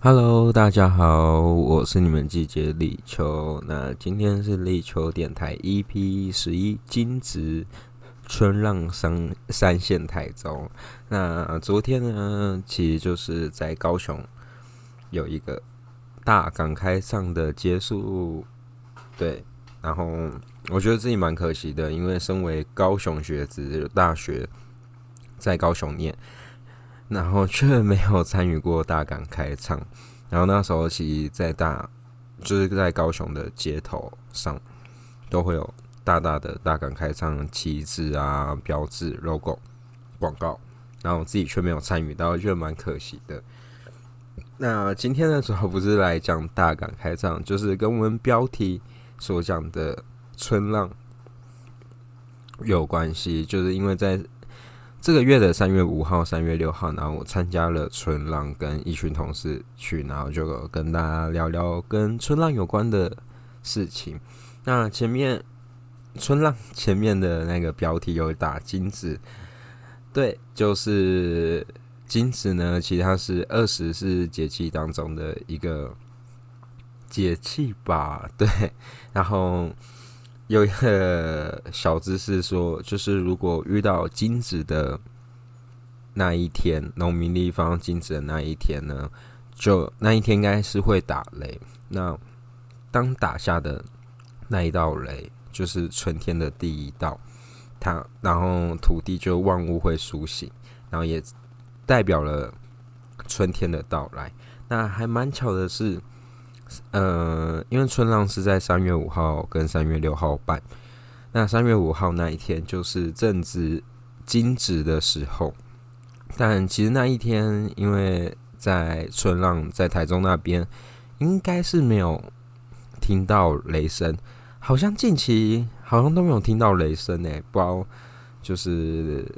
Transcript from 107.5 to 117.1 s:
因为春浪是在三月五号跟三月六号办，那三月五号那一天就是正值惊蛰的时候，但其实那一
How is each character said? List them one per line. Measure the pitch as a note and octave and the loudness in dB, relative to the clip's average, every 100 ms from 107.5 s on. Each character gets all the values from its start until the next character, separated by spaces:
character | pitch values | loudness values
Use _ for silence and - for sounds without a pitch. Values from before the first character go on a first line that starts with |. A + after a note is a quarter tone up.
| D#3+ - | -4 -2
因 | B2+ | 0
为 | C3 | 2
春 | - A2+ | 4 4
浪 | A2+ G2+ | 4 2
是 | G2 | 0
在 | F#2+ F#2+ | 2 2
三 | - F2+ | 4 2
月 | F#2 | 4
五 | E2+ C#2 | 2 0
号 | D#2 D#2+ D2+ D#2 | 0 0 0 -2
跟 | D#2+ D#2+ | -2 0
三 | E2 D#2 | 0 2
月 | D#2+ | 2
六 | D#2 | 0
号 | D2+ D#2+ D2 | 0 0 -2
办， | - - - - - - - - - | -2 -4 -4 -20 -20 -20 -20 -20 -6
那 | A2+ | 0
三 | G#2+ A2+ | 2 4
月 | A#2+ | 4
五 | A2 E2 | 4 4
号 | D#2+ F#2 | 2 0
那 | E2+ E2+ | 0 -2
一 | D#2+ | -4
天 | - E2 | -4 -4
就 | E2 F#2 | -4 -6
是 | F2 F#2 E2+ | -4 -2 -4
正 | D#2+ A2+ F#2+ | 0 2 2
值 | E2+ F2+ D#2+ D#2+ - - - - | -2 -4 -2 -2 -6 -20 -20 -20
惊 | - A#2+ A#2 | -2 2 2
蛰 | B2+ - E2+ | 0 0 0
的 | D2+ D#2 | 0 0
时 | - D#2 | 0 -2
候， | C#2+ - D#2 - - - - - - - - - | -4 -2 -4 -4 -18 -20 -20 -20 -20 -20 -16 0
但 | A2+ G#2 F#2+ | 2 4 2
其 | - | 2
实 | G#2+ | 2
那 | C3 | 4
一 | B2+ | 2